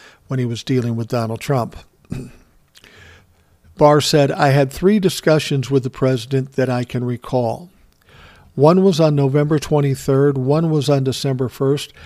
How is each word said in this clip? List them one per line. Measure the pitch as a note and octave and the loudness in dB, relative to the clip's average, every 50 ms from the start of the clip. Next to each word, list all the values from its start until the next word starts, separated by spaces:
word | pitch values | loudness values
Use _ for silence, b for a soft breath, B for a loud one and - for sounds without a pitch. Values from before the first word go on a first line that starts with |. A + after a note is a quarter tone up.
| B B B B _ | B B B B _
when | - C3+ C3 | -8 -4 -4
he | B2 | -4
was | A#2 A#2 G#2+ - | -4 -6 -6 -4
dealing | - C3 B2+ A#2 A#2 A2+ | -2 -2 -2 -2 -2 -4
with | A2+ A2+ | -6 -6
Donald | - B2 A#2+ A2+ A2 A2+ A2+ | -6 -4 -4 -4 -6 -8 -8
Trump. | - - C#3 B2 A2+ G2 - - - _ _ _ _ - | -4 -2 -2 -2 -2 -4 -8 -14 -20 _ _ _ _ -12
<clears throat> | - C3 - b b b b b b _ _ _ _ b b b b b b b b b b b b b b b b b _ _ _ | -12 -10 -10 b b b b b b _ _ _ _ b b b b b b b b b b b b b b b b b _ _ _
Barr | - D3+ D3 D3 D3 | 4 4 6 6 4
said, | - - - D3 C#3+ C#3 | 2 2 2 2 2 2
"I | - E3+ D3+ C#3 | 0 0 2 2
had | C3+ C#3+ C#3 C3 | 4 2 2 0
three | - - F3+ G3 G#3+ G#3 | -2 0 2 2 2 2
discussions | F#3 F3 - - - E3 D#3 D3+ - - D3 C3+ A#2+ B2 | 2 -2 -2 -2 0 2 2 2 0 -2 -4 -4 -2 0
with | C#3 C3+ B2 | 0 0 -2
the | B2+ | -2
president | - - C3+ C3 C3 A#2+ A2+ C3 C3+ C3+ C3 C3 - | -4 -2 -2 0 0 -2 -4 -4 -4 -4 -4 -4 -4
that | - B2+ B2+ | -4 -2 -2
I | B2 B2 | -2 -4
can | A#2+ - - B2 B2 | -4 -6 -6 -6 -4
recall. | B2 A#2+ - - - B2+ B2+ A#2+ A2+ A#2 - F3 F3+ _ _ _ _ _ b b b b b b b b b b b _ | -6 -6 -8 -6 -4 -2 -2 -2 -2 -4 -8 -12 -20 _ _ _ _ _ b b b b b b b b b b b _
One | C3 C#3 D#3 F3 F#3+ | 4 4 6 6 6
was | F#3+ G3 D#3+ D#3 | 4 4 4 2
on | D#3+ D3+ D3 | 2 2 2
November | C#3+ C#3 C3 C#3 D3 D3 D3+ D#3+ C#3+ | 2 0 2 2 0 0 0 0 -2
twenty-third, | - - D3+ D3 C#3+ C#3 C3+ C3+ - C#3+ C3+ C3+ C#3+ C#3+ C3+ C3 | 0 0 0 0 0 0 -2 -2 -2 0 2 2 2 2 0 0
one | B2+ C3+ D3 D#3+ E3 D#3+ | 0 0 0 0 0 0
was | D#3 D3+ B2 C#3+ | 0 0 0 0
on | C#3+ C#3 C3 | 0 0 0
December | C3 A#2+ - - C#3 C3+ B2+ C3 A2+ | -2 -4 -4 -4 -4 -2 -4 -4 -6
first, | - - C#3 C3+ D3 C#3 - - B B B | -4 -2 -2 0 0 -2 -4 -10 B B B